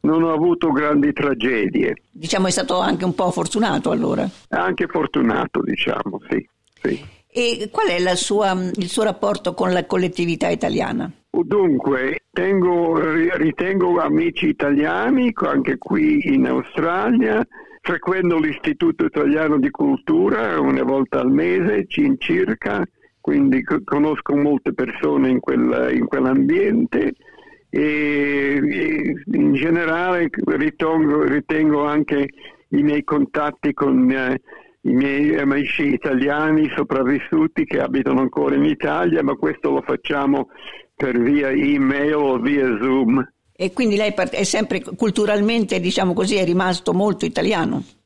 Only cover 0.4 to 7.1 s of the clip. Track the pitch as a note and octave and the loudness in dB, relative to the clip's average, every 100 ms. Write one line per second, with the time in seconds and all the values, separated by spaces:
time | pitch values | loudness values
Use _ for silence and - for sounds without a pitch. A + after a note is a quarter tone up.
0.4 | F3 E3+ E3 C#3+ D3 D3 C#3+ C#3+ C#3+ B2 | 0 0 0 0 2 2 0 0 -2 -2
1.4 | A#2 A#2+ G2 D3 B2 - _ - D#3+ G3 | -2 -2 -2 -2 -2 -6 _ -14 -6 -2
2.4 | F#3+ F#3 F3+ F#3 F#3 F3+ F3+ E3+ F3+ E3+ | 0 -2 -2 -2 -2 -2 -2 0 -2 -2
3.4 | E3+ G3+ A3 C#3+ - - D#3 - - - | -4 -2 0 0 -2 -2 -2 -2 -4 -8
4.4 | _ F3+ F3+ F3+ F3 E3+ - D3 A#2+ A2 | _ -4 -2 -2 -4 -4 -2 0 0 0
5.4 | A#2 - - - - - G2+ - - - | -4 -4 -4 -4 -4 -4 -6 -10 -4 -6
6.4 | - _ _ _ B2+ - - | -6 _ _ _ -6 -6 -10